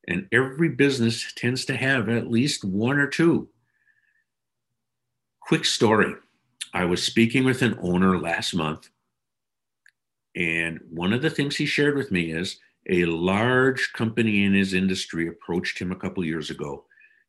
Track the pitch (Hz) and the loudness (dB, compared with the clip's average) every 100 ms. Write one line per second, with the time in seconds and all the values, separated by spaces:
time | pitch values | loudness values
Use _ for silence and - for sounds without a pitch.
0 | - 87 - 117 131 139 165 123 143 131 | -4 -6 0 0 0 0 -2 4 2 4
1 | 113 113 - - 120 127 - 127 131 135 | 0 0 -8 -4 -4 -4 -4 -4 0 0
2 | 104 117 98 117 143 - 98 95 120 143 | 0 -2 0 0 0 -2 -4 0 0 2
3 | 139 - 170 139 - _ _ _ _ _ | 0 2 2 2 -2 _ _ _ _ _
4 | _ _ _ _ _ _ _ _ _ _ | _ _ _ _ _ _ _ _ _ _
5 | _ _ _ _ - 160 - - 113 107 | _ _ _ _ -2 0 0 2 4 4
6 | 90 - _ _ _ _ - - 90 87 | 2 -2 _ _ _ _ -8 -2 0 0
7 | - - 113 135 131 123 120 - 90 90 | 0 2 4 4 0 2 0 0 -2 2
8 | 95 92 80 82 - 87 78 78 - _ | 4 2 -2 -4 -4 -2 -4 -6 -14 _
9 | _ _ _ _ _ _ _ _ _ _ | _ _ _ _ _ _ _ _ _ _
10 | _ _ _ - 87 82 82 80 - 82 | _ _ _ -6 -2 -2 -4 -6 -12 -4
11 | 90 120 156 - 143 - 147 - 147 143 | 0 0 0 -2 -2 -2 -2 2 2 0
12 | 127 92 82 80 92 - _ _ - 90 | -2 -2 -2 -4 -6 -8 _ _ -2 2
13 | 85 82 90 98 117 127 131 127 - - | 2 2 0 2 2 4 2 0 -6 -2
14 | 113 113 113 104 101 98 95 92 95 92 | -4 0 2 2 4 4 2 2 0 -2
15 | - 82 82 82 - 85 90 - 90 90 | -6 -4 -6 -6 -4 -4 -4 -6 -8 -6
16 | 92 98 82 80 76 73 73 69 _ _ | -6 -4 -4 -4 -6 -8 -8 -10 _ _
17 | _ _ | _ _